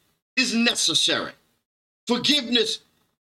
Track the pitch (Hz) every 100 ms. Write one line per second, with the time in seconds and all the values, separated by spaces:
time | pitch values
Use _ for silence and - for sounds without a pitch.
0 | _ _ _ 254 254 226 233 - - 151
1 | - 123 82 - _ _ _ _ _ _
2 | - 240 - 294 233 240 - - _ _
3 | _ _